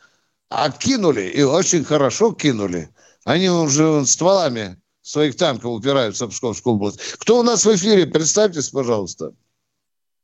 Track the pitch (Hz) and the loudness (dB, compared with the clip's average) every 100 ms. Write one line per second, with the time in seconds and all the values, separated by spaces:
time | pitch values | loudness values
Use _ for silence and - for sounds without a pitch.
0 | _ _ _ _ - - 143 - - 262 | _ _ _ _ -10 -4 -4 -4 -2 0
1 | 180 120 92 - 139 160 185 175 131 147 | 2 0 -2 0 2 2 2 0 0 0
2 | 135 - 220 - 151 113 98 87 76 _ | 0 2 0 0 -2 -2 -2 -6 -8 _
3 | _ _ - 156 185 170 156 139 156 151 | _ _ -2 0 2 2 0 2 2 2
4 | 131 - 165 196 156 120 98 87 _ _ | 0 0 2 2 2 -4 -8 -12 _ _
5 | - 147 151 120 156 117 117 113 131 139 | -8 -2 0 0 -2 -2 -6 -4 0 0
6 | 113 - 117 - 120 101 127 107 101 98 | 0 -4 -8 -6 -6 -4 -2 0 -2 -6
7 | - - - 240 240 226 208 202 196 202 | -12 -6 2 2 4 2 2 2 4 4
8 | 156 156 160 208 214 160 127 139 120 110 | 4 0 0 2 2 0 -6 -4 -2 -2
9 | 90 - 78 - _ _ _ _ _ _ | -4 -8 -12 -14 _ _ _ _ _ _
10 | _ _ | _ _